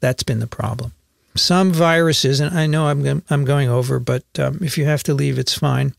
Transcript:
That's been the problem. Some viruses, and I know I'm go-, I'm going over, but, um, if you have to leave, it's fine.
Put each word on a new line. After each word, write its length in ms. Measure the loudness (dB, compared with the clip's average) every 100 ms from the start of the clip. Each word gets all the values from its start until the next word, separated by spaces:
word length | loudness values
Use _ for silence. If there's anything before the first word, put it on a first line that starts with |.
That's 240 | -2 -2
been 160 | -4 -4
the 60 | -4
problem. 460 | -6 -6 -6 -8 -12 _ _ _ -2
Some 360 | 2 4 4
viruses, 680 | 4 4 4 2 2 2 0
and 180 | 0 0
I 80 | 0
know 220 | 2 0
I'm 140 | 0
go-, 200 | 0 -2 0
I'm 140 | 0
going 240 | 2 2 2
over, 320 | 0 0 -2
but, 240 | -2 -4 -4 -4
um, 200 | -4 -2
if 140 | -4 -2
you 80 |
have 200 | 0 0
to 100 | 0
leave, 240 | 0 0 -2
it's 180 | -4 -2
fine. 380 | 0 0 -2